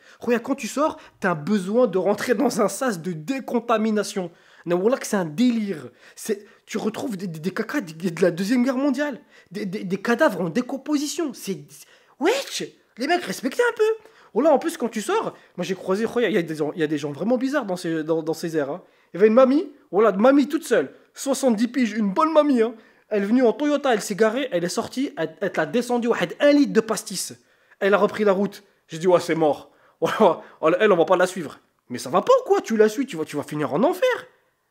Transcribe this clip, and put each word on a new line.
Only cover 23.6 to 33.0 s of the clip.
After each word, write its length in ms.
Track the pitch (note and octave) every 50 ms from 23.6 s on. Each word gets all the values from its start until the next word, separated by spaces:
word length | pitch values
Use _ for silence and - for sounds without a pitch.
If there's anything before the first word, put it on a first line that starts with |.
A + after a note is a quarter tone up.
| D4 D4 D4 C#4 C#4+ C4+ A#3+
elle 80 | G3+
s'est 160 | - - G#3
garée, 320 | F3 A3 A3 G#3+ C4 C#4+ -
elle 140 | - F3 E3+
est 40 | F3
sortie, 420 | - - - - - B3 C4+ - -
elle, 200 | - D#3+ D#3+ - -
elle 120 | G#3 F3+ -
te 80 | -
l'a 60 | -
descendue, 420 | - - A#3+ A#3 A#3+ A#3+ A#3+ A3+ A#3+
ouais, 100 | A3+ - F3+ E3 - -
un 120 | C#4 D4 D4
litre 200 | D4 C#4 G#3 F3+
de 80 | A3
pastis. 540 | A3 - A3 F#3+ - - G3 F3 - - B2+ - _ _ _ _ _ _ _ _
Elle 140 | G3+ G3 G3+
a 60 | F#3
repris 260 | G3 G3+ - - G#3+
la 80 | G#3 F#3
route. 320 | F#3 G3+ F#3+ G3 - - _ _ _ _ _
J'ai 100 | E3 D#3+
dit, 80 | E3
ouais, 140 | F#3 F3 E3+
c'est 140 | - - D#3+
mort. 360 | E3 D#3+ D3+ C3+ - - - _ _ _ _ _ _
<laughs> 0 | E3 D#3+ - - A3 F3+ D#3 - - - - _
Voilà, 180 | - D#3 F3 F3+
elle, 100 | G#3+ G#3+
on 60 | F#3+
va 80 | E3+ D#3
pas 120 | - F#3+
la 100 | F3+ F#3
suivre. 340 | F#3 - G3 D#3 C3 - - _ _ _ _ _ -
Mais 80 | B2 A#2+
ça 120 | - C3
va 120 | C#3 F#3+ G3+
pas 100 | - C5 C5
ou 40 | B4+
quoi ? 160 | - G4 G4
Tu 160 | - - A3+
la 120 | G#3+ G#3+ A3
suis, 180 | G#3+ -